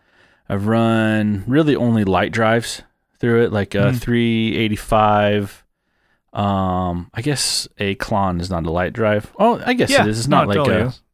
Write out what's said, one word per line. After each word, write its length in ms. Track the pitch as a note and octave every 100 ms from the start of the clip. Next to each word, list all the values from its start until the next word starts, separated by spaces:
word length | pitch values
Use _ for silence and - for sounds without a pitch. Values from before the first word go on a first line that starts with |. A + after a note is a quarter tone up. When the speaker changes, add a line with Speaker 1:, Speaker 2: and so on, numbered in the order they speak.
| _ _ _ _ _
Speaker 1:
I've 200 | G2 G#2
run 760 | A2+ A2+ A2+ A2 G#2+ G#2+ G#2 G2+
really 280 | C#3 D3+ C3
only 280 | A#2+ A2+
light 280 | G2 F2+ -
drives 520 | A2+ A2+ A#2 - - - _ _ _
through 240 | A#2+ A#2 A#2
it, 60 |
like 220 | G2+ G2
a 60 | G2+ G2+
Speaker 2:
Mm-hmm. 100 | B2+
Speaker 1:
three 580 | A#2+ A#2+ A#2 A2+ A2+ -
eighty-five. 1080 | A2 G#2+ - A2 G#2+ G#2 G#2 G#2 G2+ - _ _ _ _ _ _ _
Um, 800 | - G2+ G2 F#2+ F#2 F2+ F2 F2
I 80 | -
guess 460 | C3 D3 - - - -
a 160 | G2+ G2
Klon 440 | - G#2+ F#2+ F2
is 80 | F2
not 160 | F2 E2
a 60 |
light 220 | E2 F2+
drive. 380 | G#2 G#2+ G#2 - -
Oh, 220 | A3 A3+ -
I 80 |
guess 160 | B3 -
Speaker 2:
Yeah, 140 | C4+
Speaker 1:
it 60 | G#2+
is. 100 | A2
It's 80 | B2
Speaker 2:
no, 100 | D3
Speaker 1:
not 60 |
Speaker 2:
it 40 | -
Speaker 1:
like 80 | B2+
Speaker 2:
totally 200 | C#3 F#2
Speaker 1:
a, 40 | A#2+
Speaker 2:
is. 140 | - _